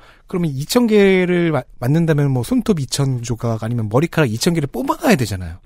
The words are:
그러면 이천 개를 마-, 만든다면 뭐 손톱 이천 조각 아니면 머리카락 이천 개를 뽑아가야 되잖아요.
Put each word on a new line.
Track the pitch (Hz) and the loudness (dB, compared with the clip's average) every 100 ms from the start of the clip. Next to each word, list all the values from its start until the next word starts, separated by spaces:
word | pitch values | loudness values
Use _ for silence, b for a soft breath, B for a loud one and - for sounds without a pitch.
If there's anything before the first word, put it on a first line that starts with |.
| b b - | b b -8
그러면 | 185 170 | -4 -4
이천 | 135 147 247 240 | -4 0 2 4
개를 | 214 196 185 180 180 170 | 4 4 4 2 0 0
마-, | 147 - - | -2 -4 -6
만든다면 | 123 156 165 147 143 | 0 2 2 2 2
뭐 | 127 | 0
손톱 | 117 254 220 175 | 0 -2 0 0
이천 | 131 - 139 127 | -2 -2 -2 -2
조각 | 117 117 117 113 | -4 -4 -4 -4
아니면 | 110 120 107 | -4 -4 -2
머리카락 | 110 165 - 143 | 0 0 0 0
이천 | 110 - | 0 -2
개를 | 165 139 | 0 -2
뽑아가야 | 226 262 311 311 180 | -4 -4 -2 2 2
되잖아요. | 117 95 90 85 | 0 -6 -8 -14